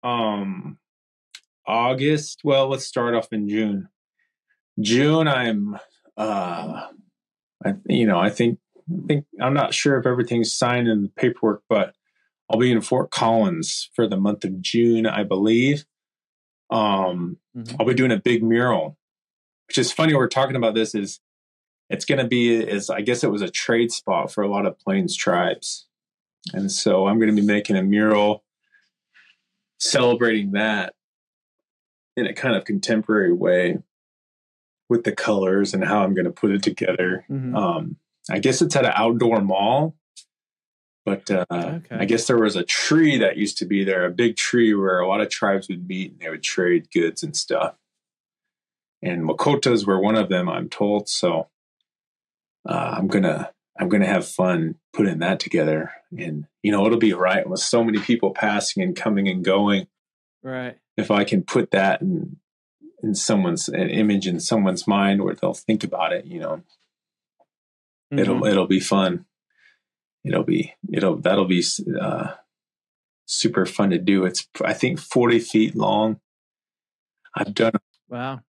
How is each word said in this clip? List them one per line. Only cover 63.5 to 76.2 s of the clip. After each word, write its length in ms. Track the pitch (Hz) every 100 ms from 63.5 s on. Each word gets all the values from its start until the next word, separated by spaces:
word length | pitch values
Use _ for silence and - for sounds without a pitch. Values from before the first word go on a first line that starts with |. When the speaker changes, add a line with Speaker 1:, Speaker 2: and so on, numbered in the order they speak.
| 85 -
Speaker 1:
an 220 | - 92
image 360 | - 107 98 95
in 140 | 87
someone's 480 | - 113 95 90 -
mind 340 | 101 98 98 95
where 100 | 87
they'll 180 | -
think 300 | - - 110
about 300 | 87 90 85
it, 100 | 90 -
you 140 | 87
know, 240 | 78 82 - _ _ _ _ _ _ _ _ _ _ _ _ _ _ -
it'll, 200 | 98 92
Speaker 2:
Mm-hmm. 120 | 107
Speaker 1:
it'll 200 | 98 90
be 120 | 95
fun. 460 | - 98 95 87 - _ _ _ _ _ _ _ _ _
It'll 200 | - -
be, 320 | - - - - -
it'll, 240 | - 92 -
that'll 260 | - 196
be, 180 | 95 90 - - - -
uh, 360 | - - - - _ _ _ _ _ _ _ _ -
super 400 | - 113 - 92
fun 240 | - 101
to 80 | 87
do. 260 | 90 98
It's, 240 | 92 90 - -
I 80 | 147
think, 260 | - 131 -
forty 400 | - 131 120 117
feet 360 | - 110 110 110
long. 460 | 104 104 110 107